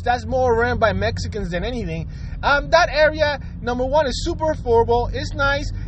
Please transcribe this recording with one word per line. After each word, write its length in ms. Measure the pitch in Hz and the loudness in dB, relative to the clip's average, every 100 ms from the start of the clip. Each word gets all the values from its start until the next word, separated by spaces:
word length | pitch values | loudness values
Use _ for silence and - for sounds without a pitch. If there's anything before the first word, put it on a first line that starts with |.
that's 240 | 240 247 220 | -2 -2 -2
more 300 | 254 254 226 | 0 2 2
run 220 | 240 233 | 2 2
by 140 | 220 | 2
Mexicans 560 | 190 214 - - 214 185 | 2 -2 -2 -4 -6 -4
than 120 | 175 | -4
anything, 480 | 214 247 175 160 - - - - | -4 -4 -6 -6 -8 -10 -10 -4
um, 280 | 233 285 277 | 0 0 4
that 180 | 330 359 | 4 4
area, 480 | 277 302 311 294 277 - - | 4 4 4 0 0 -8 -8
number 240 | 233 247 | -4 -2
one, 220 | 262 302 277 | 0 2 2
is 180 | - | -2
super 280 | 330 339 311 | -4 -2 -2
affordable, 580 | 302 240 233 233 240 240 | -2 2 2 4 2 0
it's 220 | 247 311 | -4 -4
nice, 360 | 294 277 285 294 - | -2 0 0 -4 -6